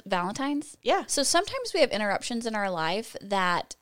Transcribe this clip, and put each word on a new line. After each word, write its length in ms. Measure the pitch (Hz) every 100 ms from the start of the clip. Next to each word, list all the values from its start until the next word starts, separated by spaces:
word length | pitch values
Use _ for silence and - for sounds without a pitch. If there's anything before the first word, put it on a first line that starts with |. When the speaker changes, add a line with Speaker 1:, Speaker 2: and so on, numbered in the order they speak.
| -
Speaker 1:
Valentine's. 720 | 190 175 220 277 294 - -
Speaker 2:
Yeah. 200 | - 370 294
Speaker 1:
So 160 | -
sometimes 500 | 277 330 381 539 480
we 60 | 370
have 80 | 285
interruptions 560 | 202 208 190 - 240 233
in 80 | 220
our 140 | 202
life 460 | 175 160 190 226 -
that 560 | 196 196 180 170 - -